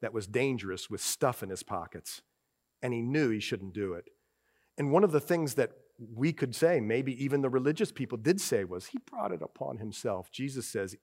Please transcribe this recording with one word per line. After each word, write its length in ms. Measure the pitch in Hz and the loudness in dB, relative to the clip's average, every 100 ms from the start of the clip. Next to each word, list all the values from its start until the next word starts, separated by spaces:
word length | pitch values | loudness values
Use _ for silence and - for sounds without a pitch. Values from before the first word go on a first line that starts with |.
that 120 | 110 | -4
was 140 | 110 98 | -4 -2
dangerous 600 | 123 135 123 98 90 - | 2 2 2 -2 -6 -6
with 120 | 104 | -4
stuff 400 | - - 135 120 | -2 2 2 0
in 80 | 98 | -4
his 140 | 92 | -8
pockets, 580 | - 95 82 87 - - - _ _ _ _ _ | -6 -6 -6 -10 -12 -14 -16 _ _ _ _ _
and 120 | 123 | -2
he 80 | 117 | -2
knew 280 | 120 147 135 | 0 4 4
he 100 | 107 | 2
shouldn't 340 | - 110 95 | -2 -4 -6
do 200 | 101 98 | -4 -4
it. 160 | 87 - _ _ _ _ _ _ - | -4 -10 _ _ _ _ _ _ -4
And 140 | 143 | 2
one 120 | 160 | 6
of 80 | 202 | 6
the 80 | 151 | 4
things 360 | - 170 151 127 | 2 2 2 2
that 160 | 117 - _ - | 0 -2 _ -20
we 360 | 113 113 151 | -12 0 0
could 220 | - 131 113 | 2 -2 2
say, 240 | 165 165 | 4 4
maybe 440 | 107 117 135 123 | 2 2 0 -2
even 180 | 139 139 | 0 2
the 80 | 135 | 4
religious 420 | 131 135 156 214 | 4 2 2 0
people 260 | - 123 113 | -2 -4 0
did 240 | 110 196 | 2 2
say, 220 | - 117 | 2 0
was, 240 | 92 90 - | 0 -6 -8
"He 100 | 254 | -10
brought 340 | - 247 202 | -10 -6 -4
it 120 | 165 | -4
upon 340 | 156 - 139 120 | -6 -6 -6 -6
himself." 540 | 110 - 120 92 90 | -8 -6 -4 -4 -6
Jesus 360 | - 135 131 - | -8 -6 -6 -4
says, 280 | 110 95 92 | -4 -4 -6